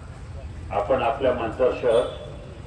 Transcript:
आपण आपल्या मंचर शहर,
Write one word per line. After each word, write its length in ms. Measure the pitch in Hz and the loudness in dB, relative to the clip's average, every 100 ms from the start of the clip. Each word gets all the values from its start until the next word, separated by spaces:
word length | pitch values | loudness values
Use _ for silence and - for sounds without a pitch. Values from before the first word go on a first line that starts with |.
| - - - - - - - | -14 -14 -12 -10 -10 -10 -4
आपण 300 | - - 127 | -2 2 2
आपल्या 300 | 120 - 131 | 2 2 2
मंचर 380 | 120 113 107 127 - | 2 0 2 2 4
शहर, 180 | 123 113 - - - - - - | 4 4 4 -2 -10 -12 -12 -14